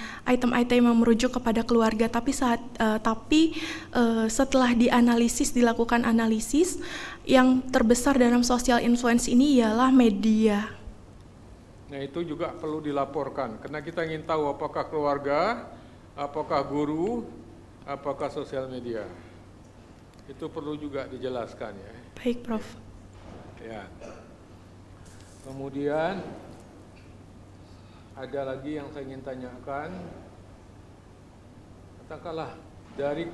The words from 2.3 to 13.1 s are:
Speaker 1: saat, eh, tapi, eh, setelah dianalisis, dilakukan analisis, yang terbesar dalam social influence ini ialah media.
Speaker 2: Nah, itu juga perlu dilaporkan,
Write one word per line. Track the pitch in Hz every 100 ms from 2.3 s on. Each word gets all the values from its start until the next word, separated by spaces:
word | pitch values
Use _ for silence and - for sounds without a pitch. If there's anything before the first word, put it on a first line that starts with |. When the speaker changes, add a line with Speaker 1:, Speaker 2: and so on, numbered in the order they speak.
Speaker 1:
saat, | 269 247 233 - -
eh, | 220 214
tapi, | 226 220 - 302 320 - - - -
eh, | 254 233 226 220
setelah | 247 269 262 240
dianalisis, | 240 240 247 240 233 233 - 285
dilakukan | 247 233 233 233 233 233
analisis, | 226 226 220 - 285 370 - - - - - -
yang | 262 254 262
terbesar | - 254 226 240 285 269
dalam | 240 240
social | 240 247 262 240
influence | 240 240 247 240 -
ini | 240 294 254
ialah | 220 220 262
media. | 262 233 196 220 214 220 208 214 - - - - - - - - - - - -
Speaker 2:
Nah, | 139
itu | 139 170
juga | 165 147 160 -
perlu | 156 156
dilaporkan, | 147 139 135